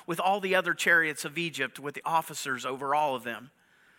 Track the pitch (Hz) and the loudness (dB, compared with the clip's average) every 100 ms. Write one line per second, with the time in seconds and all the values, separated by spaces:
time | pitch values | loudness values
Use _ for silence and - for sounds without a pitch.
0 | - 170 185 202 185 185 175 156 190 170 | -6 0 2 2 2 2 2 0 4 6
1 | 156 139 165 147 170 135 127 - 143 147 | 4 0 -6 -4 -4 -2 -4 -4 -10 -6
2 | 151 160 - 147 143 127 127 131 139 147 | 0 0 0 -6 -6 -4 -4 -4 0 2
3 | 151 127 120 110 127 _ _ _ _ | 2 0 -4 -8 -12 _ _ _ _